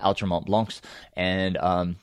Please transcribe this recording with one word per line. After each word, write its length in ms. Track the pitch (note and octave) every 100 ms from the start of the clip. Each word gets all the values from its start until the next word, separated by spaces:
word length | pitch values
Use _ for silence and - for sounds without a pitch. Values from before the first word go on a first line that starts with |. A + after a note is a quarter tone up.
Ultra 240 | G2 G2 G2
Mont 180 | F2 -
Blancs, 340 | G2+ A2 - - - -
and, 420 | - F#2 F#2+ F#2+ F2+
um, 380 | F2+ F2+ F2 F2